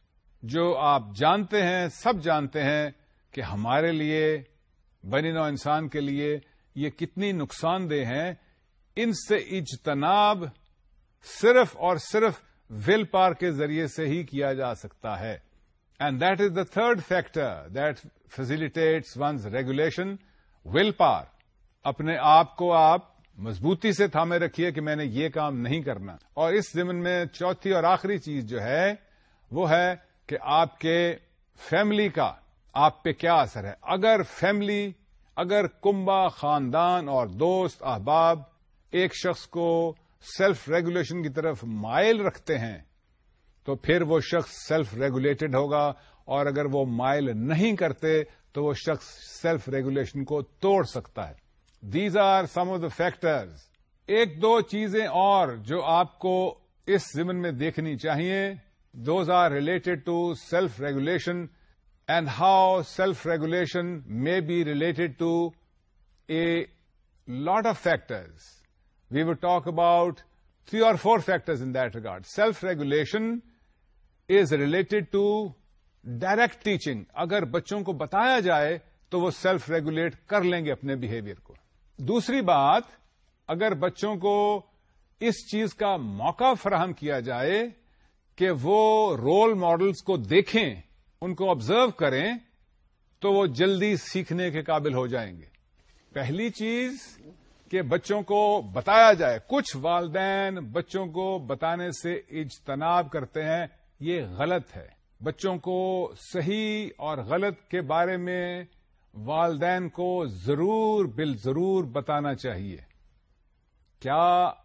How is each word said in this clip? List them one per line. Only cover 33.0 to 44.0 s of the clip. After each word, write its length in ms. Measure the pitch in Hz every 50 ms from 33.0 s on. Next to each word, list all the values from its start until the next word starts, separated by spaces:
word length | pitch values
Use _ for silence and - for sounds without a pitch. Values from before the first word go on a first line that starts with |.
| -
پہ 80 | 170
کیا 220 | 135 - - 170 170
اثر 300 | 156 135 107 - 214 196
ہے۔ 80 | 202 - _
اگر 380 | - - 175 190 202 220 226 202 160 -
فیملی، 640 | - - 165 190 208 208 202 202 208 202 208 196 180 _ _ _ _ _ _ _ -
اگر 300 | - 180 180 208 208 196
کنبہ، 600 | - - _ - 202 202 196 185 196 190 190 185 165
خاندان 800 | - - - 147 151 147 135 123 131 160 175 180 180 180 160 139
اور 180 | 139 127 120
دوست 560 | 101 90 107 151 175 185 185 185 165 - -
احباب 580 | - 135 123 104 98 139 151 165 165 165 165 156 143 - _ _ _ _ _ _ _ -
ایک 220 | - 180 185 - -
شخص 320 | - - 180 170 - -
کو 480 | - - 170 170 165 165 165 165 165 156 _ _ _ _ _ - - - -
سیلف 300 | 190 202 160 120 - 135
ریگولیشن 540 | 160 175 170 170 175 180 151 - 165 180
کی 60 | 160 151
طرف 360 | 131 160 156 160 143 - 117
مائل 560 | 117 110 104 104 113 120 156 202 220 233 214
رکھتے 380 | 202 - - - - - 156 123
ہیں، 200 | 113 113 101 82 - _ _ _ _ _ _ _ _ _ _ _ _ _ _ _ -
تو 100 | - 139
پھر 280 | - - - 165 175